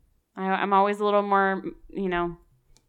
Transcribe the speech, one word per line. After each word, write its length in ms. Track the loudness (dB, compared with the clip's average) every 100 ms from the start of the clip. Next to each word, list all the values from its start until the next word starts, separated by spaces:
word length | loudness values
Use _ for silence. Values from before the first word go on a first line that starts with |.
| _ _ _ -8
I, 80 | -4
I'm 280 | -2 2
always 260 | 2 2 2
a 60 | 0
little 160 | 0
more, 420 | 2 2 2 0 -6 -12 -14
you 200 | -8 -4
know, 280 | -2 -4 -8 _ _ _ _